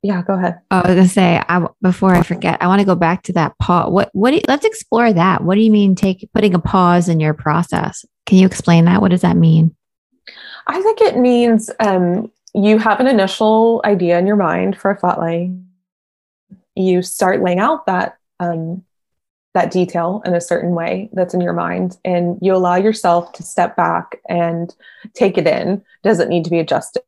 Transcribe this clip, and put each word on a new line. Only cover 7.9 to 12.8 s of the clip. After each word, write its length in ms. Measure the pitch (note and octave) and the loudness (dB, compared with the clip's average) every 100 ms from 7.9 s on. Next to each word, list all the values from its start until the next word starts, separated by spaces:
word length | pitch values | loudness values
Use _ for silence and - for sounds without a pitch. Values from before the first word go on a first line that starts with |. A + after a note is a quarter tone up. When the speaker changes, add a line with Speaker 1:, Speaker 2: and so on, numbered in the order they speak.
| - - _ - | -10 -20 _ 2
Speaker 2:
Can 120 | F#3 | 4
you 80 | F#3 | 4
explain 400 | - - E3+ E3 | 0 2 4 4
that? 160 | F#3+ | 4
What 80 | F#3+ | 2
does 120 | F3 | 2
that 140 | F3+ E3+ | 2 2
mean? 400 | E3 D#3+ D#3+ _ _ _ _ _ - - - - - | 4 4 2 _ _ _ _ _ -20 -20 -20 -12 -8
Speaker 1:
I 120 | E4+ | -2
think 180 | G4+ A4 | -2 2
it 160 | G#4+ - | 2 2
means, 540 | B3 A#3+ A#3 A3 A3 - | 2 4 2 2 -2 -2
um, 520 | G#3+ F#3 F3 F3+ - _ _ | 0 2 0 -2 -6 _ _
you 240 | G#3+ G3+ | 0 2
have 220 | G#3+ | 4